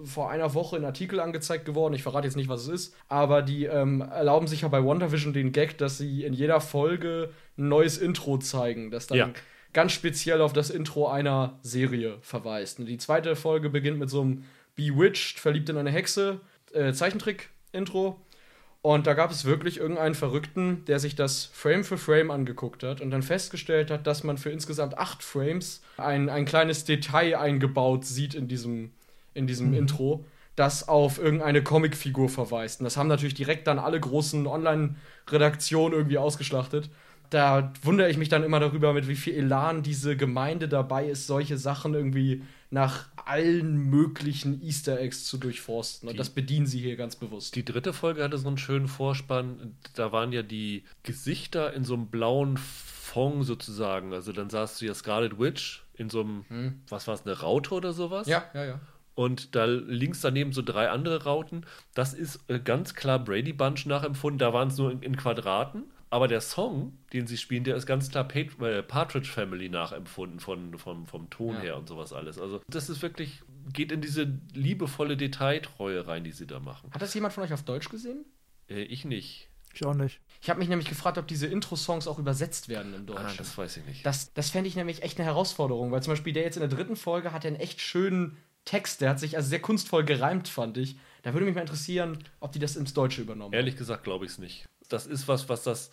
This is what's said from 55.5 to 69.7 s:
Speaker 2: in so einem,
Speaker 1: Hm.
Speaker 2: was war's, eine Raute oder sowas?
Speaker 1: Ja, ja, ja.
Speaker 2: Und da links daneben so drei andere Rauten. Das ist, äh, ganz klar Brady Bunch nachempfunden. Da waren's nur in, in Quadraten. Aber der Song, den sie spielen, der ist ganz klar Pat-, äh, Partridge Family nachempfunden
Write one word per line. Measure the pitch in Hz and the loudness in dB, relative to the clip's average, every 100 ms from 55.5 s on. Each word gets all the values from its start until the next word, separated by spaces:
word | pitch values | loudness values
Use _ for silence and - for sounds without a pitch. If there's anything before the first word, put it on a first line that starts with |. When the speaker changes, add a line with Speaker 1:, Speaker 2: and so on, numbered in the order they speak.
| - - - - - | 0 -8 -12 -16 -12
Speaker 2:
in | 113 | -6
so | 113 | -4
einem, | 107 104 101 | -4 -6 -10
Speaker 1:
Hm. | 117 127 135 - | -6 -6 -6 -10
Speaker 2:
was | 101 - | -10 -6
war's, | 104 101 | -6 -6
eine | 92 | -4
Raute | 80 123 139 | 0 0 0
oder | 185 180 | -4 -4
sowas? | 170 175 190 214 | -6 -6 -4 0
Speaker 1:
Ja, | 165 175 | -2 -2
ja, | 143 143 | -8 -8
ja. | 131 - - _ - | -10 -14 -20 _ -2
Speaker 2:
Und | 123 123 - 127 | -2 -2 -2 2
da | 113 | 2
links | 123 - 120 143 175 | 2 -2 -2 -2 -2
daneben | 147 131 143 | 0 0 0
so | 131 | -2
drei | 113 101 110 | -2 0 2
andere | 113 165 160 | 0 -2 -2
Rauten. | 143 143 160 170 165 - - | -2 -2 -4 -10 -12 -18 -6
Das | - 135 135 | -2 -2 -2
ist, | 160 - - | -8 -8 -6
äh, | 123 | -4
ganz | 123 131 131 - | 0 0 0 -4
klar | 135 131 | 0 2
Brady | 117 98 131 | 2 -2 -2
Bunch | 143 135 143 143 | 0 0 0 -2
nachempfunden. | 143 147 139 151 143 | -2 -2 -2 -2 2
Da | 123 | 2
waren's | 120 135 135 | 4 2 0
nur | 135 | 0
in, | 127 | -2
in | 127 135 | -4 -4
Quadraten. | 123 113 98 95 135 208 277 - - | -2 -2 0 0 0 -6 -12 -18 -2
Aber | 123 127 | 2 4
der | 113 | 2
Song, | - - 226 147 - - - | -2 -4 -2 -2 -6 -10 -8
den | 127 117 | -6 -4
sie | 117 | -6
spielen, | - 123 | -4 -2
der | 127 127 | -2 -2
ist | 127 | 0
ganz | 135 135 | 0 0
klar | 143 135 | -2 -2
Pat-, | 139 156 - | -2 -4 -4
äh, | 117 104 | -2 -2
Partridge | 98 135 165 135 135 | -2 -2 -2 -2 -4
Family | - 98 92 | -4 -4 -6
nachempfunden | 92 | -6